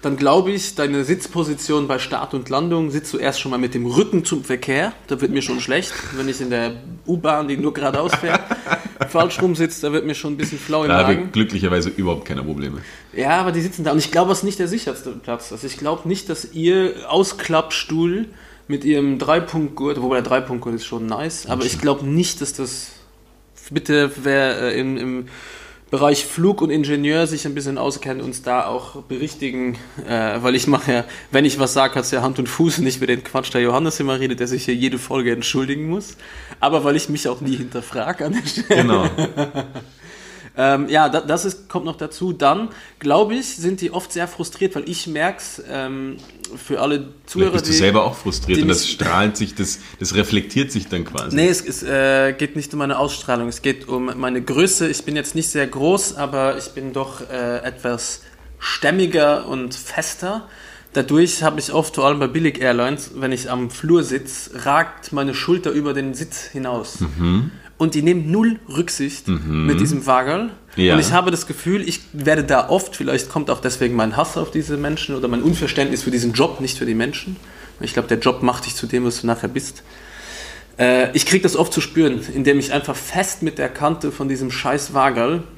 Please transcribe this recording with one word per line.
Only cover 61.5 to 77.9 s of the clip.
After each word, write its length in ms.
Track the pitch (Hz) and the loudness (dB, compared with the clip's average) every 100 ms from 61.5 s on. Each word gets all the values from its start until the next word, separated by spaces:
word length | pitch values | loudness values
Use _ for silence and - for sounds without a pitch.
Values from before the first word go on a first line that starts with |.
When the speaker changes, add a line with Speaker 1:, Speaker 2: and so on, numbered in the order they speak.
| 151 | 0
Speaker 1:
ich 120 | - | -2
oft, 240 | 147 151 - | 0 0 2
vor 100 | 135 | 2
allem 140 | 147 | 4
bei 80 | 135 | 0
Billig-Airlines, 840 | 139 160 - 127 120 123 139 - 135 | 2 0 2 2 2 2 -2 -8 -6
wenn 160 | 131 | -4
ich 180 | 127 127 | -4 -4
am 200 | 127 120 | -4 -4
Flur 340 | - 156 170 | -4 4 4
sitz, 460 | 135 131 131 - - 127 131 | 4 -4 -6 -12 -12 -6 2
ragt 480 | 147 165 - - | 2 2 -4 -8
meine 220 | 143 139 131 | -4 -2 -2
Schulter 340 | - 175 160 | 0 0 2
über 220 | 147 147 | 0 0
den 220 | 139 135 127 | -2 -4 -6
Sitz 300 | - - - | -10 -10 -10
hinaus. 520 | 139 127 120 104 - | -8 -4 -4 -6 -6
Speaker 2:
Mhm. 500 | 82 73 85 92 143 - - - | -6 0 2 2 0 -6 -20 -2
Speaker 1:
Und 180 | 160 151 | 0 2
die 60 | |
nehmen 280 | 156 180 156 | 2 2 2
null 300 | 190 226 220 - | 2 2 0 -4
Rücksicht 640 | 143 170 - 139 139 - | -4 -4 -2 -4 -4 -2
Speaker 2:
Mhm. 360 | 85 76 78 78 | -2 0 0 2
Speaker 1:
mit 120 | 85 | 2
diesem 260 | 135 143 135 | 2 0 4
Wagerl. 440 | 127 131 170 226 - - - | 2 4 -2 -4 -8 -12 2
Speaker 2:
Ja. 200 | 90 156 | 6 6
Speaker 1:
Und 40 | |
ich 140 | 151 | 6
habe 180 | 175 180 | 4 4
das 160 | 165 - | 0 -4
Gefühl, 400 | 156 165 202 180 | -6 0 0 0
ich 140 | - - | -6 -8
werde 320 | 147 143 156 | -2 2 2
da 240 | 139 135 - | 4 4 4
oft, 260 | 190 - - | 2 0 -6
vielleicht 320 | 135 131 - | -2 -2 -2
kommt 200 | 160 147 | -4 -2
auch 120 | 123 | -2
deswegen 340 | 131 123 123 120 | -2 0 0 2
mein 220 | 110 107 | 2 0
Hass 180 | - - | -2 -2
auf 160 | 160 | -2
diese 240 | 160 151 143 | -2 -2 -4
Menschen 400 | 143 156 - 139 | -2 -4 -4 -4
oder 140 | 123 | -2
mein 120 | 120 | 2
Unverständnis 600 | 147 170 143 - 139 123 | 2 2 0 0 0 0
für 80 | - | 0
diesen 220 | 123 120 | 0 0
Job, 260 | 117 160 - | 2 2 2
nicht 180 | 131 - | -6 -4
für 80 | 123 | -2
die 100 | 113 | 0
Menschen. 420 | 123 147 - 185 - - - - | 0 -4 -10 -12 -14 -20 -20 -10
Ich 140 | 113 | -4